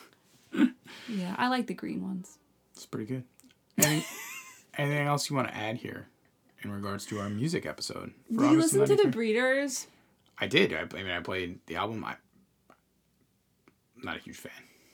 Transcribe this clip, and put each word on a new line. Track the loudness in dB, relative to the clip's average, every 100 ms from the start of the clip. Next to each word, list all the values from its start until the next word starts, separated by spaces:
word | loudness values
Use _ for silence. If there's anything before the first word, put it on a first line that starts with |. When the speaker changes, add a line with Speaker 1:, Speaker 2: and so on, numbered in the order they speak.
| -20 _ _ _ _
Speaker 1:
<laughs> | 4 4 4 -20 -18 -8
Speaker 2:
Yeah, | -6 -4 -2
I | 0
like | 0 -2
the |
green | -6 -6 -6
ones. | -4 -6 -10 -20 _ _ _
Speaker 1:
It's | -20 -10
pretty | -8 -6
good. | -6 -8 _ -20 _ _ 2
Any-, | 4 4 -2 -12 -12 -14
<laughs> | -16 -20 _ -4
anything | -2 0 2
else | 0 0
you | -2
wanna | -2
add | -4 -6 -6
here | -8 -12 -14 _ _ _ _ _
in | -10
regards | -8 -6 -8 -6
to | -6
our | -4
music | -2 -2 -2 -6
episode | -8 -8 -8 -10 -14 -4
for |
Speaker 2:
Did | 2
you | 6
Speaker 1:
August | 8 6
Speaker 2:
listen | 6
to | 6
the | 6
Speaker 1:
ninety-three? | 6 4 2
Speaker 2:
Breeders? | 2 4 2 2 -4 -8 _ _ _ _ -6
Speaker 1:
I | 2
did. | 4 4
I, | 2
I | -6 -8
mean, | -6
I | -4
played | -4 -4 -6 -8 -10
the | -4
album. | -4 -4 -8
I, | -10 _ _ _ _ _ -20 _ _ _ _ _ _ _ _ _ _ _ -14
not | -8 -8
a |
huge | -10 -16
fan. | -16 -18 -20 _ _